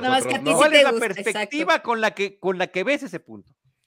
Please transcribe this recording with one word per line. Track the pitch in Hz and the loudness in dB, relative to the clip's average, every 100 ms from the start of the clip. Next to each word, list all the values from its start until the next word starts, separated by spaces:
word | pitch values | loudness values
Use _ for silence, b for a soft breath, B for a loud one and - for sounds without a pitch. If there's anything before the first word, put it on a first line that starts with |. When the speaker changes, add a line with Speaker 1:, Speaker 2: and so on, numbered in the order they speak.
Speaker 1:
Nada | 254 | 2
más | 262 254 | 0 0
que | 269 | -2
a | |
Speaker 2:
nosotros | |
Speaker 1:
ti | 285 | 0
Speaker 2:
no. | |
Speaker 1:
sí | 330 | 4
Speaker 3:
cuál | 302 | 6
Speaker 1:
te | 302 | 6
Speaker 3:
es | |
la | 277 | 4
Speaker 1:
gusta, | 233 233 | 2 -2
exacto. | 190 | -4
Speaker 3:
perspectiva | 202 208 208 294 320 320 | -4 -4 -4 -4 0 0
con | 240 226 | 0 -2
la | 214 | -2
que, | 208 196 - | -2 -6 -6
con | 185 180 | -4 -2
la | 180 | -4
que | 185 | -4
ves | 190 190 | -2 -4
ese | 254 170 | -4 -14
punto. | - 107 - _ _ _ | -16 -20 -20 _ _ _